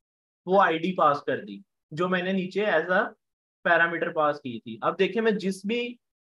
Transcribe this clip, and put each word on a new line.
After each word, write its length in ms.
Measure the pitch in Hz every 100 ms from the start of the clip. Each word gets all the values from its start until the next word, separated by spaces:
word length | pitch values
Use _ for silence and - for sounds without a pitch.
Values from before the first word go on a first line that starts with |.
| _ _ _ _ 175
वो 120 | 196
आईडी 320 | 180 165 175 185
pass 240 | 156 139 -
कर 160 | 123
दी 180 | 107 101 - _ _
जो 160 | 151 180
मैंने 240 | 185 185
नीचे 320 | 190 180 190 208
as 240 | 160 170
a 120 | 185 233 - _ _ _ _ 180
parameter 480 | 170 170 165 165 165
pass 240 | 147 147
की 180 | 131 113
थी। 200 | - 110
अब 120 | 135 185
देखिए, 240 | 185 208
मैं 160 | 226 185
जिस 280 | 180 190 196
भी 120 | 240 240 247 _ _